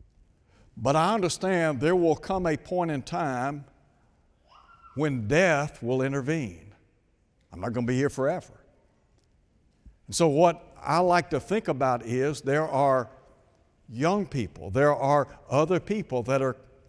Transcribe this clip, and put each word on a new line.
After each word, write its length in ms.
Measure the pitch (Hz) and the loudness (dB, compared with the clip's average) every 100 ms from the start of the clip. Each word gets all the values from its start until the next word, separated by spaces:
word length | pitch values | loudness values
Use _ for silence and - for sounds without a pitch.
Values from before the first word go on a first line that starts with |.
| - _ _ _ _ _ _ - | -20 _ _ _ _ _ _ -4
But 180 | 120 156 | 0 2
I 180 | 175 | 2
understand 680 | 220 180 - 190 180 160 131 | 2 0 -2 0 2 2 2
there 140 | 156 180 | 2 4
will 200 | 165 147 | 4 2
come 300 | - 190 175 | -2 -2 0
a 100 | 151 | -2
point 360 | - 180 165 | -4 -4 -2
in 100 | 143 | -4
time 640 | - 175 151 123 139 147 - _ _ _ _ _ _ _ _ - _ - - 127 | -6 -4 -4 -4 -4 -6 -14 _ _ _ _ _ _ _ _ -20 _ -20 -14 -4
when 320 | 151 127 104 | -2 -2 0
death 560 | 151 190 143 147 - | 2 4 2 -2 -6
will 180 | 117 131 | -4 -2
intervene. 720 | 135 139 127 160 113 82 95 - _ _ _ _ _ _ _ | -2 -4 -4 -4 -4 -12 -20 -20 _ _ _ _ _ _ _
I'm 80 | 82 | -10
not 140 | 110 | -6
gonna 120 | 120 120 | -4 -2
be 120 | 127 | 0
here 120 | 139 | -2
forever. 440 | - 135 175 - - _ _ _ _ _ _ _ _ _ _ _ _ - _ - | -2 -4 -4 -10 -20 _ _ _ _ _ _ _ _ _ _ _ _ -20 _ -10
And 80 | 107 | 0
so 120 | 165 | 2
what 360 | 143 175 165 - - | 6 4 2 -12 -12
I 200 | 131 160 | -2 0
like 320 | 180 175 - | 4 2 0
to 80 | 143 | -6
think 280 | - 214 196 | -2 -4 -2
about 380 | 131 131 120 117 | -2 0 0 -2
is 360 | 127 143 139 | -2 -2 -2
there 260 | 135 147 156 | -2 -2 0
are 420 | 139 139 131 110 - _ _ _ _ _ _ - | 2 2 2 0 -12 _ _ _ _ _ _ -16
young 360 | 113 156 208 175 | -2 0 0 -2
people, 440 | 139 92 - 90 | -6 -6 -8 -4
there 240 | 113 147 | 2 2
are 340 | 131 135 147 131 - - | 4 2 2 2 -8 -2
other 300 | 131 160 175 | 0 2 0
people 420 | - 208 - 127 | -2 -6 -4 -4
that 200 | 117 135 | 0 0
are 140 | 131 - - - | 0 -4 -14 -20